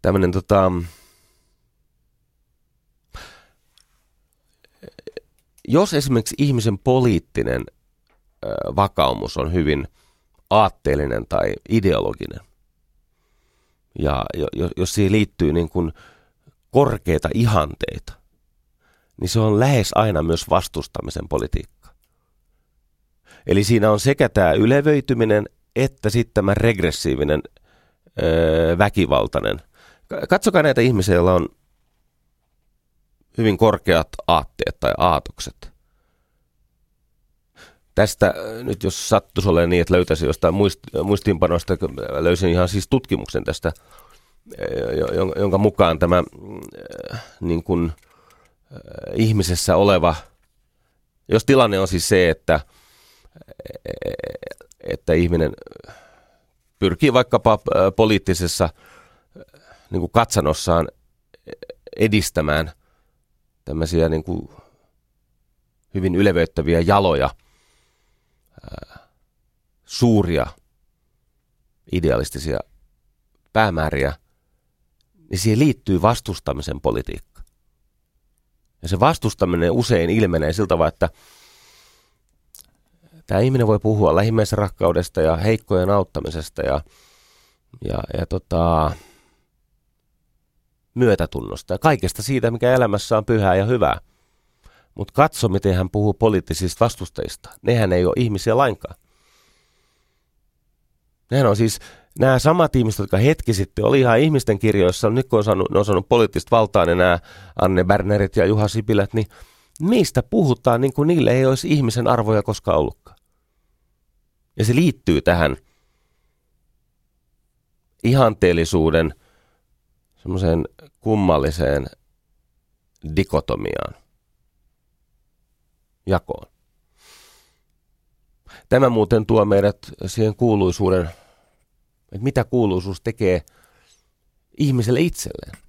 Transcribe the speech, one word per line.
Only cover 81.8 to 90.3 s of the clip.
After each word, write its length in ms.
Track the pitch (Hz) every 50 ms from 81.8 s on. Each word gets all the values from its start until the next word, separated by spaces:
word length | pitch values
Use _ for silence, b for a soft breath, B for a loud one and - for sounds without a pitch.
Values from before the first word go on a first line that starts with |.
| b b b b b b b b b _ _ _ _ _ _ - - _ _ _ _ _ _ _ _ _ _ - _
tää 120 | - - 92
ihminen 280 | 110 131 135 131 120
voi 120 | 107 107 101
puhua 360 | - 107 110 104 104 76 76
lähimmäisrakkaudesta 1080 | 87 101 113 113 110 107 - - - 104 95 - _ 92 87 85 85 87 - _ 92
ja 140 | 78 80 82
heikkojen 540 | 82 87 107 113 107 _ _ 104 90 90 95
auttamisesta 720 | 101 101 92 - _ 76 - 73 78 82 73 - _ -
ja, 200 | 69 65 67 76 78 b b b b b b b b b b b b b b b b _ - - -
ja, 120 | - - - - - - -
ja 60 | -
tota, 680 | - - 92 - _ 87 82 82 85 82 80 78 76 76 B B B B B B B B B B B B _ _ _ _ _ _ _ _ _ _ _ _ _ _ _